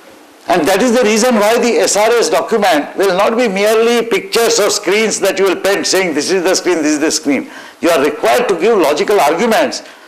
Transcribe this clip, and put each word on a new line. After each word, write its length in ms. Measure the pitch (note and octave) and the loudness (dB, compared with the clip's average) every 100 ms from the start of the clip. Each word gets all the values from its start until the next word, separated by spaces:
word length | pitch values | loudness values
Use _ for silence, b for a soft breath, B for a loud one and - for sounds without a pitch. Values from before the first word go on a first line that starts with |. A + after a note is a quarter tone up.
| - - - - - | -20 -20 -20 -20 -4
And 200 | F3+ C#3+ | -2 0
that 140 | - | 0
is 160 | B3+ A#3+ | 2 2
the 60 | |
reason 320 | G#3 A3 B3+ A3 | 2 2 2 2
why 240 | G#3 A#3 | 2 2
the 180 | A#3+ D#3 | 0 0
S 180 | - G3 | 0 0
R 140 | A3 | 2
S 180 | A#3+ F#3+ | 2 2
document 720 | E3 E3 A3 G3+ D3+ C#3+ - | 0 0 0 2 0 -2 -2
will 180 | G3 F3+ | 0 2
not 220 | G#3+ A3+ | 0 0
be 100 | A#3+ | -2
merely 560 | F#3+ G#3 A3 A#3 A#3+ | 0 0 2 2 0
pictures 540 | A3+ F#3+ - A3+ A3+ - | 0 -4 -2 -2 0 0
of 140 | G3+ | 0
screens 480 | - D#3+ G3+ A3 - | -2 -2 0 0 0
that 180 | F#3+ F#3 | -2 0
you 80 | G3 | 0
will 120 | E3+ | 0
paint 280 | F#3+ F#3 C3+ | -2 -2 0
saying, 300 | F#3 F#3+ D3 | 0 0 -2
"This 160 | C3 | -2
is 100 | F#3 | -2
the 140 | F3 F3 | 0 0
screen, 260 | F3 E3+ | 0 0
this 120 | D3+ | 0
is 60 | D3+ | 0
the 120 | D3+ | -2
screen." 400 | D3+ C#3 C3 - B B B | -2 -2 -4 -4 B B B
You 100 | - | 0
are 100 | E3+ | 2
required 440 | C#3+ D3 G#3+ B3 A#3+ | 0 0 0 0 0
to 60 | F3 | 0
give 240 | G3 A3 | 2 2
logical 400 | D3 D3+ G3+ G3+ | 2 0 0 2
arguments 640 | D3 E3 A#3 G#3 C3 - B B | 2 0 0 2 0 -4 B B